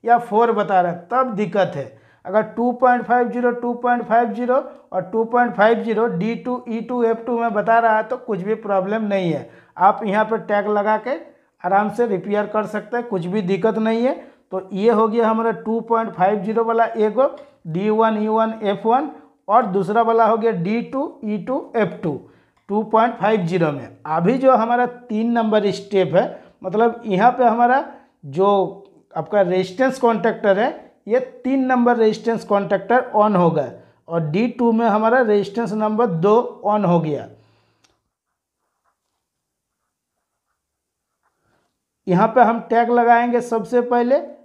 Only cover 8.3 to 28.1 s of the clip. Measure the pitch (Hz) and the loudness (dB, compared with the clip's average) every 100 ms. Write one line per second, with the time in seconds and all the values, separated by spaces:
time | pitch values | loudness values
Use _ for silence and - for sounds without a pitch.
8.3 | 196 190 220 214 196 185 220 214 196 180 | -6 -4 -4 0 -2 0 -4 -2 -2 0
9.3 | 147 123 - _ - 185 214 226 202 214 | -4 -6 -20 _ 2 2 4 -2 0 0
10.3 | 226 220 208 202 208 208 214 240 311 - | -2 -2 -2 0 -2 0 -2 -2 -8 -10
11.3 | _ _ _ 180 196 214 208 240 190 190 | _ _ _ 0 0 0 -2 -2 -2 -2
12.3 | 208 208 214 208 208 208 240 240 196 170 | -2 -2 -4 -4 -8 -6 -6 -4 -6 -2
13.3 | 208 175 190 220 214 220 226 247 320 - | -4 -2 0 0 0 -2 0 -2 -4 -12
14.3 | _ _ 190 190 202 220 214 226 226 226 | _ _ -10 -8 0 2 4 2 2 0
15.3 | 220 226 220 214 226 226 226 220 165 185 | 0 -2 -4 -4 -6 -2 -2 -2 0 0
16.3 | 208 185 226 226 226 226 226 214 208 277 | 0 -2 -2 0 0 0 0 0 2 0
17.3 | - - _ 165 160 208 214 226 214 214 | -2 -20 _ -8 -4 0 2 2 2 0
18.3 | 220 220 220 214 202 220 247 294 - _ | 0 0 -2 -4 -2 0 0 -2 -10 _
19.3 | _ - 214 214 185 180 214 226 226 226 | _ 2 2 2 -2 0 2 2 4 4
20.3 | 220 226 185 170 226 240 269 311 - 214 | 2 0 -2 -2 -2 -4 -6 -6 -8 -8
21.3 | 208 214 269 - 233 202 - 175 135 - | -6 -4 -6 -4 -2 -2 -2 -6 -8 -12
22.3 | _ _ _ _ 202 220 220 233 233 196 | _ _ _ _ -4 0 2 2 0 0
23.3 | 220 170 180 165 139 113 - - 160 175 | 0 0 0 0 -2 -10 -16 -6 0 0
24.3 | 262 262 254 226 240 240 247 - 214 226 | 2 4 4 2 0 0 -4 -8 -4 0
25.3 | 233 220 214 202 - - 196 175 165 247 | 0 2 2 0 -4 -2 0 2 2 0
26.3 | - - _ 185 208 233 226 220 185 226 | -6 -20 _ -6 0 0 0 -4 2 2
27.3 | 247 240 226 240 262 311 - _ | 4 2 4 2 2 -2 -14 _